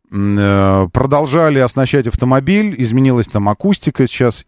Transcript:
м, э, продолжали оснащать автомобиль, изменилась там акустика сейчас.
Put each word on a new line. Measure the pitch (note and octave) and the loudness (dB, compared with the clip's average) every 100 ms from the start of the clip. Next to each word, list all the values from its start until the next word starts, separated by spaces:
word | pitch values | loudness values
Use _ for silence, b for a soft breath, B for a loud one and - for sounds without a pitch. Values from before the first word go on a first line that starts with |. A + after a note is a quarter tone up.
| _ | _
м, | G2+ G2+ G2+ | -4 -2 0
э, | G2+ G2 G2 F#2+ F#2+ | 2 2 2 2 0
продолжали | - C3+ C#3+ D3 D#3 D#3+ C#3 | 0 0 0 0 0 2 2
оснащать | B2 C#3 C3 C#3+ A#2 | 0 0 0 0 -2
автомобиль, | - B2+ C3 C3+ G3+ G#3+ B2+ | -2 0 0 2 0 0 -2
изменилась | A#2 B2 C3+ B2 G#2+ | -2 2 2 0 -2
там | G#2 G#2 | -2 -2
акустика | G#2 G3+ G3+ - - B2+ | -2 -2 -2 -2 -2 -2
сейчас. | - B2 - | 0 -2 -2